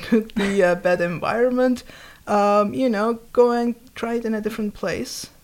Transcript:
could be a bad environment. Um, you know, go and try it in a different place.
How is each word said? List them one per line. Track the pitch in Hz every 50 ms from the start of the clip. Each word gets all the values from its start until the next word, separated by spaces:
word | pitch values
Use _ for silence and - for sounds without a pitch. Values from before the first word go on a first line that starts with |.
| -
could | - - 220 214 220 -
be | 220 202 196 196 196
a | 185 175 175
bad | 180 - 180 180 175
environment. | 175 175 175 156 - - - 226 240 254 247 247 254 262 254 240 - - - - - - - - - -
Um, | 208 208 202 202 208 208 208 208 -
you | 262 262 254
know, | 220 196 208 226 240 226 - -
go | - - 240 240
and | 240 240 240 240 233 - - - -
try | - - 233 233
it | 233 233
in | 220 220
a | 214
different | 214 214 220 - 214 208 202
place. | - - 185 160 - 247 - - - - - - -